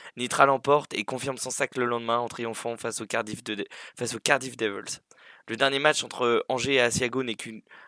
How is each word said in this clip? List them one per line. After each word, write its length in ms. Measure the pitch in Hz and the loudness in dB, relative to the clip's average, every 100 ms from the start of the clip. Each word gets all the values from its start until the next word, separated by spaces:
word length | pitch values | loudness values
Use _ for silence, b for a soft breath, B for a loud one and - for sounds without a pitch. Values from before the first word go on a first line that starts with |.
| b - | b -6
Nitra 300 | 120 - 139 | -2 4 6
l'emporte 480 | 131 139 147 143 | 6 4 2 2
et 100 | - | -6
confirme 340 | - 127 135 127 | -6 -6 -6 -6
son 120 | 127 | -6
sac 260 | - 139 127 | -4 -4 -2
le 100 | 120 | -2
lendemain 340 | 120 117 120 | -2 0 0
en 100 | 120 | -2
triomphant 480 | - 117 113 120 117 | -6 -8 -6 -8 -6
face 240 | 117 107 | -6 -6
au 40 | 110 | -4
Cardiff 380 | 113 107 104 | -4 -2 -6
de-, 220 | - 104 - B B - | -6 -6 -6 B B -8
face 180 | 120 113 | -6 0
au 40 | |
Cardiff 360 | - 139 131 120 | 4 4 0 -2
Devils. 440 | 110 98 - - _ b b b - | -2 -2 -8 -12 _ b b b -8
Le 80 | 113 | 0
dernier 220 | 135 139 | 2 4
match 260 | 143 151 - | 4 4 0
entre 400 | - 120 117 - | 0 2 2 2
Angers 280 | 127 120 135 | -2 2 4
et 60 | |
Asiago 420 | 120 107 123 127 | 4 2 0 -2
n'est 120 | 123 107 | -4 -6
qu'une 260 | 120 110 - b | -8 -14 -16 b